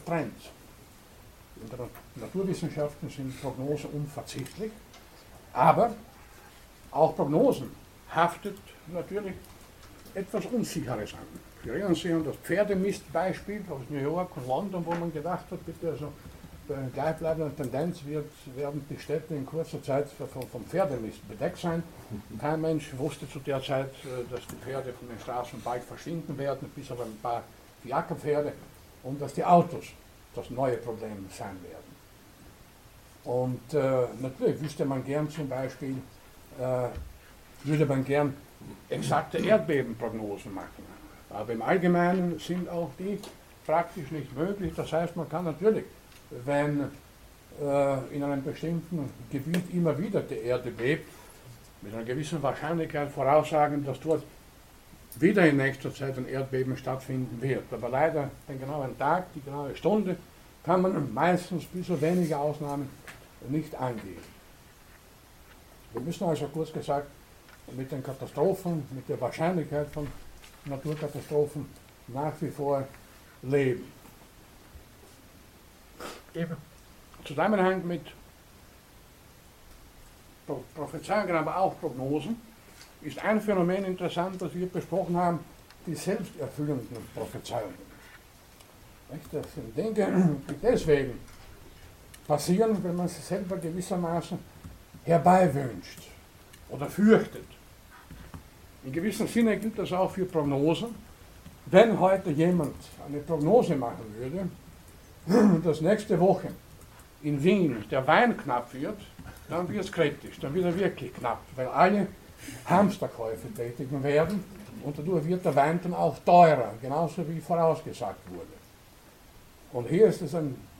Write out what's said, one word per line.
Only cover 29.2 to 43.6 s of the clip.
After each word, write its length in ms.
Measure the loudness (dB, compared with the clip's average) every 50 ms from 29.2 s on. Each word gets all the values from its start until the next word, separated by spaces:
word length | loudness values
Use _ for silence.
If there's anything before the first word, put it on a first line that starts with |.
dass 120 | -6 -6
die 120 | -4 -2 4
Autos 420 | 8 8 8 8 4 -2 -8 -10 -12 -16 -20 -20 -20 -20 -20 -20 -12 -12
das 160 | -10 -10 -6
neue 260 | -2 0 0 0 0
Problem 500 | -2 -4 -6 -8 -8 -8 -10 -10 -10 -12 -12
sein 260 | -12 -12 -10 -10 -10 -12
werden. 320 | -14 -16 -16 -18 -18 -20 -20 -20 -20 -20 -20 -20 -20 -20 -20 -20 -20 -20 -20 -20 -20 -20 -20 -20 -20 -20 -20 -20 -20 -20 -20 -12 -6
Und, 480 | -2 0 0 0 0 -2 -4 -4 -2
äh, 340 | 2 2 4 4 6 4 4 2 0 -4
natürlich 400 | -6 -6 -2 0 2 2 2 0
wüsste 240 | -4 -6 -4 -2 -2
man 180 | 0 0 -2
gern 280 | -2 -2 0 0 0 -2
zum 180 | -4 -6 -6 -4
Beispiel, 480 | -4 -4 -4 -6 -6 -8 -6 -6 -6 -6 -8 -12 -18 -20 -20 -20 -20 -20 -20 -16 -10 -6
äh, 300 | -2 0 0 0 0 -2 -4 -8 -12 -12 -16 -18 -20 -20 -20 -20 -20 -20 -20 -8 -2
würde 200 | 0 2 4 4
man 180 | 4 2 2 2
gern 300 | 2 2 2 2 2 -2 -6 -12 -20 -20 -18 -18 -18 -18 -18 -8 -6
exakte 480 | -4 -4 0 0 0 0 0 0 -2 0
Erdbebenprognosen 1120 | 4 4 4 4 4 4 2 2 2 0 -4 -4 -4 -4 -4 -4 -6 -6 -6 -8 -8 -10 -10
machen. 400 | -10 -10 -12 -14 -16 -18 -18 -18 -20 -20 -20 -20 -20 -16 -10 -8
Aber 180 | -6 -4 -4
im 100 | -4 0
Allgemeinen 760 | 2 2 4 4 6 6 6 6 6 4 4 2 0 0 -2 -4
sind 300 | -4 -4 -4 -4 -4 -4
auch 220 | -4 -4 -4 -4 -6 -6
die 200 | -6 -4 -4 -6 -8 -12 -18 -20 -20 -20 -20 -10